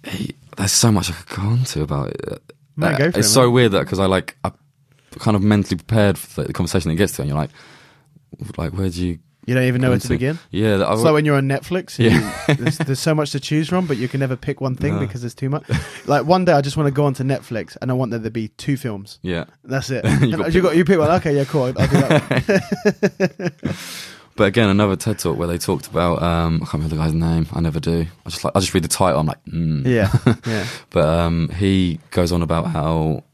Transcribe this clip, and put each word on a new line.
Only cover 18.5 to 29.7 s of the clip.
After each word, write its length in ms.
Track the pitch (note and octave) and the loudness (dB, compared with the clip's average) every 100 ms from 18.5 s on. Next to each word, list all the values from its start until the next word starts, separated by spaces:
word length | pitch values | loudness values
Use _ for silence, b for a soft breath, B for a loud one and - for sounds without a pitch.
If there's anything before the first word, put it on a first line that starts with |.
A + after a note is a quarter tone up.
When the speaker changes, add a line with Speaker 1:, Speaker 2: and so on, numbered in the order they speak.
| - - C3+ | -8 -4 -4
Speaker 2:
films. 420 | B2 G2+ G2+ - | -4 -10 -14 -12
Speaker 1:
Yeah. 220 | F2+ E2+ - _ | -6 -4 -6 _
Speaker 2:
That's 260 | - C3+ B2+ | -8 -6 -4
it. 140 | B2+ | -4
Speaker 1:
<laughs> 0 | |
You 60 | - | 0
Speaker 2:
And 260 | C#2 C3+ - | 2 2 0
Speaker 1:
got 180 | F3+ | 2
Speaker 2:
you 80 | E3+ | 2
got, 60 | F3+ | 4
Speaker 1:
pick 80 | D#3+ | 4
Speaker 2:
you 60 | |
pick 140 | D#3+ F#3+ | 4 4
one. 120 | D3+ | 4
Okay, 240 | F3 D#3+ C#3+ | 2 2 0
yeah, 80 | |
cool. 200 | C3+ D#3 | 0 0
I'll, 100 | B2+ C3 | -2 0
I'll 100 | - | 2
do 80 | C3+ | 4
that 1600 | C3+ D#3 - B2+ - G3 - F#3+ G#3+ - G3 - F#3+ - F3+ - | 4 2 2 -2 2 0 0 -2 0 0 -2 0 -4 -2 -8 -6
one. 100 | - B | -8 B
Speaker 1:
<laughs> 100 | B B B B B - | B B B B B 2
But 120 | G2+ | 2
again, 200 | G#2 G#2+ | 4 4
another 280 | G2 G#2 F#2 | 4 4 2
ted 220 | - G#2 | -2 -2
Talk 200 | F2 D#2+ | -2 -2
where 100 | E2+ | -2
they 80 | F2 | -2
talked 300 | - E2 - | -2 -2 -2
about, 340 | E2 F2 E2+ | 0 0 2
um, 340 | F2 E2+ E2+ E2 | 0 0 0 0
I 100 | - | -2
can't 80 | |
remember 200 | D2+ D#2 D#2 | -4 -2 -2
the 40 | |
guy's 120 | D#2+ | 0
name. 320 | D#2+ E2 E2 D#2 | 0 0 0 0
I 60 | - | -2
never 200 | E2 D#2 | -2 -2
do. 240 | D2+ E2+ E2 - - | -2 -2 -2 -8 -14
I 20 | |
just, 160 | - | -6
like, 80 | - | -2
I 60 | - | 0
just 140 | F#2 | 0
read 100 | F#2+ | -2
the 40 | D#2+ | -2
title. 300 | - F#2 D2 | 0 2 2
I'm 60 | D#2 | 0
like, 160 | - - | -4 -8
"Mm." 400 | D#2+ E2 | -4 -2